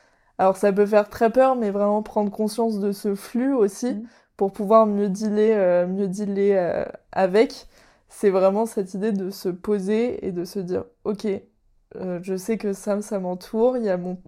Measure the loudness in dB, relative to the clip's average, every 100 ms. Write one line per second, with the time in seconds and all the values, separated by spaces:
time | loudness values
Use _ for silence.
0 | _ _ _ 0 2 2 2 2 4 4
1 | 2 0 2 4 4 2 0 0 0 0
2 | -2 -2 -2 -2 -4 0 -2 0 -2 -2
3 | -4 -4 -4 -2 2 2 2 0 -4 -4
4 | -10 _ _ -4 -4 -2 4 6 6 2
5 | -2 -2 -2 2 4 4 4 2 2 -2
6 | -4 -4 -4 0 2 2 0 -2 -6 -10
7 | _ 0 2 4 2 -2 -20 _ _ _
8 | _ -2 2 4 4 2 -2 -4 -6 -4
9 | -2 -2 -4 -6 -6 -6 -2 -2 0 0
10 | 0 -4 -6 -6 -8 -8 -6 -6 -8 _
11 | -8 -6 -4 -6 -10 _ _ _ _ -10
12 | -8 -8 -6 -6 -4 -4 -4 -6 -4 -4
13 | -4 -6 -4 -8 -4 0 2 2 -2 -2
14 | -4 -10